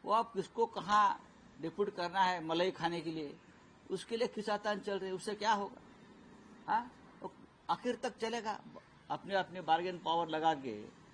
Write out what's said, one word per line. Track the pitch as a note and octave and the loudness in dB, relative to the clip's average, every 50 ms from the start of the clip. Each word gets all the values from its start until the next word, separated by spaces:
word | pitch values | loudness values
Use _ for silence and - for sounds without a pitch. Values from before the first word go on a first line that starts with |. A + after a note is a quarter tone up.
| - | 0
वो | F3+ | 2
आप | G3+ A3+ A3+ - | 2 2 2 0
किसको | - F#3+ F3+ - - A3+ A3+ | -4 -6 -6 -4 0 0 0
कहाँ | A3+ - G3+ D#3+ F#3+ G#3 G#3 G#3 G3 F3+ - - - - - - - - - | 0 0 -8 0 4 6 6 6 6 4 0 -6 -20 -20 -20 -20 -20 -12 -8
डिप्यूट | D3+ E3 D#3+ G3 G3+ G3+ G3 | -8 -6 0 0 -2 0 0
करना | F3+ F3 F3 F3 G3 | -2 -4 -2 2 4
है | F#3 F#3 F3+ F3 D#3+ | 4 4 4 0 0
मलई | D#3+ E3 E3 F3+ F#3+ | 0 2 4 2 2
खाने | - - D#3+ E3+ E3+ E3 | 2 0 -2 -2 -2 -2
के | D3+ E3 | -4 -6
लिए, | D#3+ D#3+ D3+ C#3+ - - - - - - - - - - - - | -6 -6 -8 -8 -10 -14 -20 -20 -20 -20 -20 -20 -20 -20 -8 -6
उसके | F#3 F#3 - - A3+ | -6 -6 -4 -6 -2
लिए | A3+ B3 - | -2 -2 -2
खिंचातान | - A3 G3+ A3 G#3 G3+ - G#3+ G#3 G3 | -2 -4 -2 -2 -2 0 0 -2 -2 -2
चल | - G#3 G3 F#3+ | -2 -2 -2 -2
रहे, | F#3+ F#3+ | -2 -4
उससे | F#3 F3 - G#3+ G#3 | -4 -4 -4 -6 -4
क्या | G#3 G#3 G#3+ | 0 2 2
होगा? | A3 G3+ G3+ - - - - - - - - - - - - - - - - - - - - - | 2 2 0 -6 -8 -14 -20 -20 -20 -20 -20 -20 -20 -20 -20 -20 -20 -20 -20 -20 -20 -14 -2 0
हाँ, | G3+ A3+ B3 B3 - - - - - - | 0 0 0 -4 -16 -20 -20 -20 -18 -12
वो | - - - - A2+ - - - - - | -12 -12 -12 -14 -20 -20 -20 -16 -2 -2
आखिर | E3+ - - B3 A#3 | -2 0 0 -2 -2
तक | A3 - B3 - | 0 -4 -6 -4
चलेगा, | - A3 A3+ A#3 A#3 G#3 A3 G3+ - - A3+ - - - - - - - - | -4 -4 -2 -2 -4 -4 -4 -6 -6 -10 -16 -18 -18 -20 -20 -20 -20 -6 -6
अपने, | - D3+ - E3+ G3 | -6 -6 -4 0 0
अपने | F#3+ F#3 F#3 F3+ F#3 | 0 0 0 -6 -6
बार्गेन | E3+ D#3+ E3 E3 F3 F#3 F3+ E3+ | 2 2 2 4 4 -2 -4 -2
पावर | F3+ E3 E3 E3+ E3+ D#3+ | 0 0 2 2 2 2
लगा | D#3+ D#3 D#3 D#3+ D#3+ | 0 4 4 4 4
के। | C#3 C3 B2+ G#2+ G#2 G#2+ - - - - - | 4 -2 -6 -6 -6 -10 -14 -18 -20 -20 -20